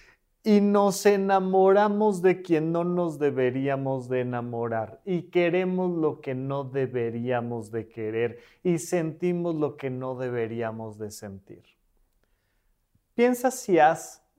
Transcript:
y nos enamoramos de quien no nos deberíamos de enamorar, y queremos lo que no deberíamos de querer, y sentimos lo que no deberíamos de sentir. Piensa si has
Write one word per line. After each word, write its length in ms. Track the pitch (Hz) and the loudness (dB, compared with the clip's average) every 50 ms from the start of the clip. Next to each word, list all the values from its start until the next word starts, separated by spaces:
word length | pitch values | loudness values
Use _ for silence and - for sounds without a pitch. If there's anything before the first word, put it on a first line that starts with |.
| - _ _ _ _ _ _ _ - | -20 _ _ _ _ _ _ _ 2
y 160 | 220 208 208 | 4 6 6
nos 460 | 202 202 202 208 202 202 185 190 - 208 | 6 6 4 4 4 2 2 2 4 4
enamoramos 1120 | 202 196 196 196 196 190 190 185 185 190 190 196 190 202 208 208 202 208 214 214 202 175 | 4 4 4 2 2 2 2 2 4 4 6 6 6 6 4 4 2 2 2 2 2 2
de 220 | 175 190 175 185 - | 2 2 2 2 0
quien 280 | - 170 151 156 160 | 0 0 0 2 0
no 120 | 165 170 170 | 0 0 0
nos 340 | 175 175 180 175 165 151 143 | 0 0 0 -2 -2 -2 -2
deberíamos 920 | 147 143 127 131 127 127 123 135 135 139 139 135 135 135 135 131 123 120 | -2 0 0 2 0 0 0 0 -2 -2 -2 -2 -2 -4 -4 -4 -4 -4
de 120 | 127 127 | -2 -2
enamorar, 800 | 123 123 123 120 120 120 117 117 117 117 113 113 110 107 - - _ | -2 -2 -4 -6 -6 -6 -6 -6 -4 -4 -4 -4 -4 -6 -10 -12 _
y 200 | 202 180 170 156 - | -4 -4 -4 -4 -2
queremos 580 | - 175 175 170 170 180 185 185 185 185 185 180 175 165 | 0 0 2 2 2 0 0 0 -2 -2 -2 -2 -2 -2
lo 240 | 156 151 135 147 | -2 -2 -2 -4
que 140 | - 139 131 | -6 -8 -8
no 280 | 127 135 135 139 139 139 | -6 -6 -6 -6 -6 -6
deberíamos 1080 | 131 127 139 135 127 123 123 117 117 113 117 120 123 123 120 117 120 120 117 107 104 | -6 -4 -4 -4 -2 -2 -4 -4 -4 -4 -6 -4 -4 -2 -2 -4 -4 -6 -8 -8 -8
de 180 | 110 113 107 - | -8 -8 -10 -10
querer, 480 | - 117 110 107 110 113 120 120 117 - - - _ _ | -10 -10 -8 -6 -2 -2 -2 -2 -4 -8 -20 -20 _ _
y 160 | - 180 170 160 | -2 -2 -2 -2
sentimos 800 | 165 - 180 180 160 160 151 - 180 180 175 175 170 170 165 | -2 -2 -2 -2 -2 -4 -4 -4 -2 -2 -2 -2 -2 -4 -2
lo 200 | 151 151 139 147 | -2 -2 -4 -4
que 140 | - 143 135 | -6 -8 -8
no 260 | 127 127 131 131 127 | -6 -6 -8 -8 -8
deberíamos 840 | 123 131 127 123 120 113 110 117 117 113 113 110 113 113 110 107 107 | -6 -6 -6 -4 -4 -4 -4 -4 -4 -6 -6 -6 -8 -10 -12 -12 -10
de 100 | 110 104 | -12 -12
sentir. 540 | 104 - 107 104 98 95 - - - 87 _ _ _ _ _ _ _ _ _ _ _ _ _ _ _ _ _ _ _ _ _ _ _ _ _ _ _ _ _ _ _ | -12 -12 -14 -14 -14 -16 -18 -20 -20 -20 _ _ _ _ _ _ _ _ _ _ _ _ _ _ _ _ _ _ _ _ _ _ _ _ _ _ _ _ _ _ _
Piensa 340 | - 240 247 247 247 247 254 | 2 2 2 2 2 0 -2
si 300 | 254 - - - 185 160 | -2 -4 -2 2 4 6
has 440 | 151 156 160 160 - - - - _ _ _ | 6 6 4 2 -6 -14 -20 -20 _ _ _